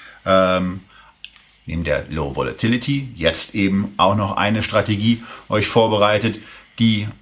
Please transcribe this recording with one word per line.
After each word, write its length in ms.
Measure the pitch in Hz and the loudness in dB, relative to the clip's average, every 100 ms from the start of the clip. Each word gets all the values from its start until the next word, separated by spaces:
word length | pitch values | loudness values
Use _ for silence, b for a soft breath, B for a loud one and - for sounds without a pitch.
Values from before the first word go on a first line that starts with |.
| B B 98 | B B 2
ähm, 540 | 95 92 92 92 95 b b b _ - - _ _ - | 4 4 2 -2 -6 b b b _ -20 -20 _ _ -8
neben 180 | 82 | -6
der 220 | 76 69 62 | -2 -2 -2
Low 240 | 78 71 67 | -6 -4 -4
Volatility, 760 | 65 - 110 120 139 139 131 117 | -6 -4 -2 -2 -2 -4 -6 -4
jetzt 400 | - - - 107 | -2 -2 -6 -2
eben 400 | 98 98 98 - | 0 0 -2 0
auch 180 | 92 104 | 2 2
noch 220 | 95 - | 0 0
eine 240 | 101 110 | 0 0
Strategie 600 | - 107 101 101 113 117 B B B | 0 0 0 0 2 0 B B B
euch 160 | 107 - | -2 2
vorbereitet, 720 | 120 113 107 104 107 113 104 B B B - | 2 4 4 4 2 0 -4 B B B 0
die 300 | 113 107 104 - | 2 2 -2 -10